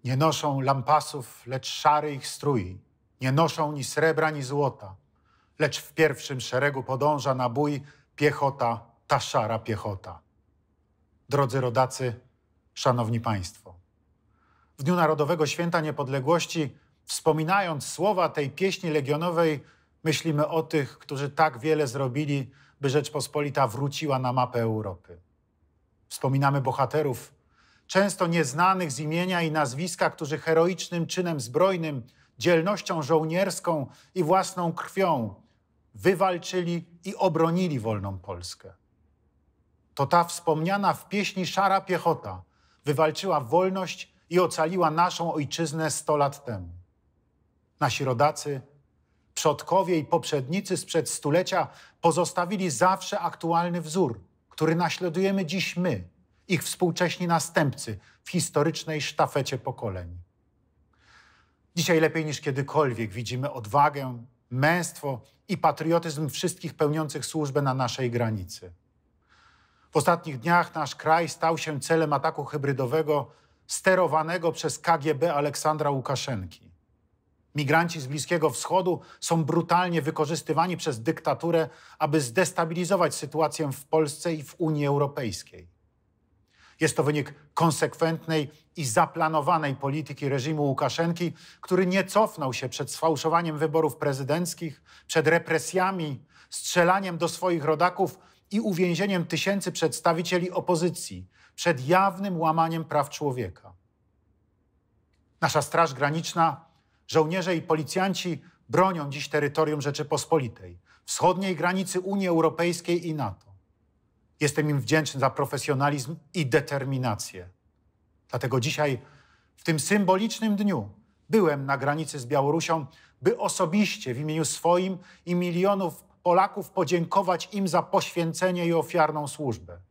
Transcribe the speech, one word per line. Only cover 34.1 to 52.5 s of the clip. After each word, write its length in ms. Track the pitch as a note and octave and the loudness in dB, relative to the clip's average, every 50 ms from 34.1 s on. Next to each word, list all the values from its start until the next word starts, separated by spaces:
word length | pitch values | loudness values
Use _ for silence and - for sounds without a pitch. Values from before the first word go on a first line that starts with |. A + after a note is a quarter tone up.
| _ | _
i 100 | F#3 E3+ | -2 2
własną 480 | D3+ F#3 F#3+ F#3 F3+ - F3+ F3 E3+ | 4 4 4 4 0 -4 -4 -4 -4
krwią 640 | E3+ - - - - F#3+ G3 F3 D#3 B2+ A2+ G#2 F#2 - _ _ _ _ _ _ _ _ _ _ _ | -4 -6 -10 -8 -2 0 2 2 2 0 -2 -4 -8 -12 _ _ _ _ _ _ _ _ _ _ _
wywalczyli 880 | - - F#3 G3 F3 G3 F#3+ F3+ E3+ F3 - - F#3 F3 E3+ E3+ E3 E3 _ - - _ | 2 2 2 4 4 2 0 0 -2 -6 -4 -4 -2 -2 -2 -4 -4 -6 _ -20 -14 _
i 120 | F#3+ - | -12 -4
obronili 640 | - G3 F#3 D3+ D#3+ E3 E3 E3 F3+ F#3+ E3+ D3 A#2+ | 0 0 2 4 4 2 2 2 0 0 0 -2 -2
wolną 380 | G#2 A2+ G#2+ G2+ F#2 G2+ F#2 F2+ | -2 -2 -4 -2 -4 -8 -10 -10
Polskę. 540 | - G2+ F#2 E2+ F2 - - _ - F#2+ F2+ _ _ _ _ _ _ _ _ _ _ _ _ _ _ _ _ _ _ _ _ _ _ _ _ | -10 -12 -12 -12 -12 -14 -16 _ -20 -20 -20 _ _ _ _ _ _ _ _ _ _ _ _ _ _ _ _ _ _ _ _ _ _ _ _
To 120 | - C#3 | -4 0
ta 180 | - F3+ F3+ E3+ | 4 4 4 4
wspomniana 720 | F3 - - - E3 D#3 D#3 D#3+ F3+ G3 G3+ G3 F3 C#3 | 2 -4 -4 0 0 0 2 2 0 0 2 2 0 0
w 140 | - - _ | -2 -6 _
pieśni 380 | - G#3 F#3+ - - F#3+ F3+ | -2 -2 -2 -2 -2 -4 -4
szara 340 | - - F#3+ G3 F#3+ F#3+ G3 | -2 0 2 2 4 2 2
piechota 600 | F#3+ - F#3 D#3+ - E3+ D#3 - - G2+ F#2 F2+ F2+ _ _ _ _ _ _ _ _ | 2 0 -2 0 2 0 0 0 -4 -12 -12 -12 -16 _ _ _ _ _ _ _ _
wywalczyła 560 | D3 D3 C#3+ D#3+ D#3 - - F#3+ F#3+ E3 D3 | -2 2 4 4 2 2 -2 -2 0 0 0
wolność 720 | C3 A2 D3 F3 F#3 F#3+ F#3+ F#3+ F#3 D#3+ - - - _ _ _ _ _ | 0 2 4 4 4 4 0 -2 -6 -6 -8 -12 -14 _ _ _ _ _
i 100 | E3 F3+ | 2 4
ocaliła 500 | F3+ E3 - - D#3 D#3+ F#3 F#3 E3+ D#3 | 4 4 2 0 0 0 2 2 2 2
naszą 420 | D3+ E3+ F3 F3+ E3+ - E3+ E3 | 4 2 2 2 2 -2 -4 -2
ojczyznę 580 | D3+ D#3 C#3+ - - - E3 D3+ D3 D#3+ D#3+ D3+ | -2 -4 -4 -4 -4 -4 -4 -4 -2 -2 -2 -2
sto 260 | C#3+ - - - D3+ | -4 -4 0 0 2
lat 280 | D3 C#3+ C#3 C#3 - - | 2 2 0 0 -6 -10
temu. 240 | B2 A2 F#2+ F2+ E2+ F2 - - _ _ _ _ _ _ _ _ _ _ _ _ _ _ _ _ _ _ _ | -10 -10 -10 -10 -12 -16 -20 -20 _ _ _ _ _ _ _ _ _ _ _ _ _ _ _ _ _ _ _
Nasi 240 | D3+ B2+ - - C#3 | -2 -2 0 -2 -2
rodacy, 560 | C3 B2+ A#2 D3 D3+ - - - D3 C#3+ B2+ - _ _ _ _ _ _ _ _ _ _ _ _ _ _ | -2 2 4 4 2 2 -2 -6 -6 -6 -6 -8 _ _ _ _ _ _ _ _ _ _ _ _ _ _
przodkowie 640 | - - D#3+ C#3+ - - - E3+ F#3+ F#3 F3 F3+ D#3+ | 0 2 2 0 0 -2 0 2 2 2 2 0 0
i 60 | C#3 | 0
poprzednicy 720 | - E3+ D#3+ - - D#3 C#3+ C3 B2+ E3+ G3+ G3 - F#3 | 0 0 0 0 0 -2 -2 -2 -2 -4 -4 -2 -4 -4
sprzed 340 | D3 - - - E3 D3 - | -4 -4 -2 -2 -2 -2 -2
stulecia 580 | - - - D3 D3 F3 F3+ - F#3+ F3 C#3+ - - - - - _ _ | -8 -4 -2 2 2 2 2 2 0 -2 -2 -2 -8 -20 -20 -20 _ _
pozostawili 720 | - E3+ D3+ F3+ E3+ - - F#3 F3 F3 | 2 2 4 4 0 0 0 -2 -2 -2